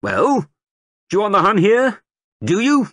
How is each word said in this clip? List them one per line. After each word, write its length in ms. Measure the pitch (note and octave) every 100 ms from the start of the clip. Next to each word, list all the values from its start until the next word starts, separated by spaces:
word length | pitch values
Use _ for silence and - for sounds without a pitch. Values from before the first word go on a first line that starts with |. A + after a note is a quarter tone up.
Well? 400 | G2 F#2+ A#3 C4+ D3 _ _ _ _ _ _
Do 80 | F#3
you 40 |
want 120 | G#3
the 80 | G3
Hun 160 | F3 G#3
here? 440 | F#3 A#3 C4 G#3+ _ _ _ _
Do 160 | G#2+ F3+
you? 260 | B3 D4 G3+